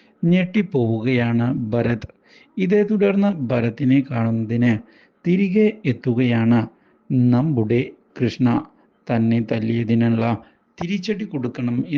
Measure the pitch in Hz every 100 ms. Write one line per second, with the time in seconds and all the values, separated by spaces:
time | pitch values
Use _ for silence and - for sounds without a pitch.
0 | _ - 170 180 180 214 185 139 113 113
1 | 120 127 117 117 120 139 110 120 117 117
2 | - _ _ - _ - 185 208 208 208
3 | 202 202 202 170 120 120 117 - 131 135
4 | 131 120 113 113 110 117 120 110 - _
5 | _ _ 170 185 196 208 214 214 139 120
6 | 131 117 127 117 113 117 113 _ _ _
7 | - 131 123 120 160 123 110 120 - -
8 | _ - 117 - 123 120 - _ _ _
9 | - 117 113 117 113 117 110 117 113 117
10 | 117 113 117 107 - _ _ - 175 202
11 | 202 196 214 143 120 - 123 120 175